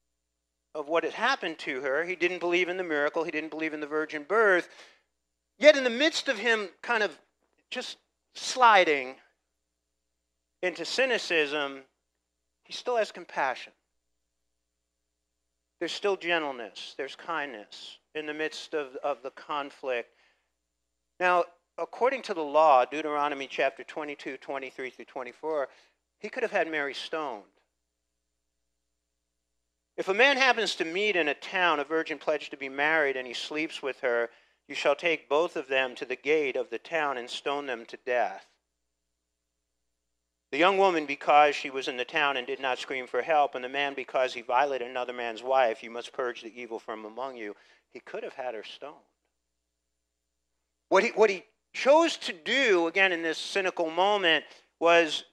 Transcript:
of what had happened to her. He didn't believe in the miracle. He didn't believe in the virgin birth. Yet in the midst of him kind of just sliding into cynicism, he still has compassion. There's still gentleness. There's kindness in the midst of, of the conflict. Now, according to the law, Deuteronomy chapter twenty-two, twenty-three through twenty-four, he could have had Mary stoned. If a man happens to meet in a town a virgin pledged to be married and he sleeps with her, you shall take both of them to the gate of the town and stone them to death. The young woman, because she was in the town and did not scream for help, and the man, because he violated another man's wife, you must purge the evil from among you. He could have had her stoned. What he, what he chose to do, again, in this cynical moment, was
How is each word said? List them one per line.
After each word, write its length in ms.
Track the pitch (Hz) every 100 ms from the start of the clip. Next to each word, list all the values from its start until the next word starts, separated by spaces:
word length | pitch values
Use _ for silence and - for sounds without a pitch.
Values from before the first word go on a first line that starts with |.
| _ _ _ _ _ _ _
of 140 | 156 143
what 160 | 165
had 80 | 160
happened 460 | - 226 269 185 156
to 240 | - 131
her. 220 | 139 139
He 120 | 170 180
didn't 220 | 175 180
believe 320 | 170 175 170
in 80 | 185
the 60 |
miracle. 400 | 180 147 147 170
He 60 | 160
didn't 200 | 151 156
believe 240 | 151 160
in 60 | 151
the 60 | 147
virgin 380 | 156 156 156 147
birth. 440 | 208 214 180 - - - _ _ _ _ _ _ -
Yet 180 | 269 294
in 80 |
the 60 | 254
midst 380 | 233 302 - -
of 100 | 226
him 320 | 233 220 196 -
kind 220 | - 233
of 160 | 202 147 _ _ _ _ _
just 300 | - - - _ _ _
sliding 840 | - - 254 247 208 170 147 127 131 _ _ _ _ _ _ _ _ _ _ _ _ _ _
into 240 | - 170 165
cynicism, 960 | - 262 220 - 170 147 151 143 135 131 _ _ _ _ _ _ _
he 80 | _
still 240 | - - 240
has 160 | 208
compassion. 640 | - 175 - 139 120 - _ _ _ _ _ _ _ _ _ _ _ _ _ _ _ _ _ _ _ _ _
There's 140 | 165
still 240 | - 202 190
gentleness. 760 | 170 170 147 127 107 - - -
There's 200 | 135 -
kindness 840 | - 160 143 113 98 - - - _
in 100 | 151
the 80 | 151
midst 400 | 151 156 - -
of, 240 | 160 135 135
of 140 | 151 135
the 80 | 135
conflict. 760 | - - 151 143 - 139 123 - _ _ _ _ _ _ _ _ _ _ -
Now, 240 | 180 180 170 _ _ -
according 460 | 170 - 233 269
to 120 | 220
the 60 | 180
law, 440 | 147 147 156 131
Deuteronomy 600 | 127 147 156 147 143 139 135
chapter 360 | - 139 135
twenty-two, 560 | 123 - 151 143 165 135
twenty-three 520 | - 139 131 - 127
through 140 | - 117
twenty-four, 600 | - 123 117 151 156 131 - _ _ _ _
he 80 | 214
could 140 | -
have 100 | 226
had 180 | 208 165
Mary 240 | 156 143
stoned. 480 | 123 - 165 147 107 95 _ _ _ _ _ _ _ _ _ _ _ _ _ _ _ _ _ _ _ _ _ _ _ _ -
If 120 | 175
a 60 |
man 220 | 196 269 269
happens 400 | 262 233 202 -
to 80 |
meet 320 | 165 175 208 180
in 120 | 151
a 60 |
town 460 | 143 - 190 180 151
a 40 |
virgin 320 | 139 160 160 147
pledged 340 | - 151 -
to 40 | 143
be 120 | 139
married 480 | 135 147 160 143 131
and 100 | 127
he 80 |
sleeps 480 | 120 - 151 156 -
with 180 | 139 127
her, 300 | 131 120 117 _ _ _ -
you 60 |
shall 200 | 139 156
take 340 | 143 170 156 -
both 280 | 147 170 170
of 120 | 131
them 260 | 135 131 120
to 80 |
the 120 | 127 127
gate 400 | 139 156 143 127
of 140 | 117
the 80 | 113
town 400 | - 165 147 127
and 100 | 120
stone 380 | - - 143 143
them 180 | 120 117
to 120 | - -
death. 400 | 123 101 95 - _ _ _ _ _ _ _ _ _ _ _ _ _ _ _ _ _ _ _ _
The 80 | 139
young 200 | 175 196
woman, 280 | 196 170 147
because 480 | 143 - 147 147
she 160 | 143 147
was 180 | 135 131
in 80 | 127
the 80 |
town 320 | 123 160 143 135
and 100 | 123
did 140 | 131
not 180 | 135 127
scream 280 | - 135 123
for 160 | 123
help, 320 | 120 156 143
and 100 | 131
the 60 | 127
man, 240 | 135 143
because 400 | 135 123 143 131
he 80 | 120
violated 460 | 117 123 143 131 120
another 260 | 127 123
man's 280 | 123 117 110
wife, 400 | 123 131 123 113
you 80 | 117
must 220 | 117 117
purge 300 | - 123 120
the 160 | 117 117
evil 200 | 120 110
from 280 | - 110 107
among 300 | 113 135 127
you. 200 | 104 101 _ _ _
He 100 | 123
could 220 | - 190
have 120 | 233
had 200 | - 127
her 80 | 113
stoned. 320 | 98 - 139 160 _ _ _ _ _ _ _ _ _ _ _ _ _ _ _ _ _ _ _
What 140 | 185
he, 60 | 226
what 200 | - 214
he 140 | 185 - _ _
chose 460 | - 247 302 330 -
to 140 | -
do, 540 | 185 151 247 262 180 165
again, 260 | 190 190
in 100 | 170
this 160 | 165 156
cynical 520 | - 196 185 - 165
moment, 540 | 165 190 208 180 156 - - _ -
was 460 | 165 170 165 147 -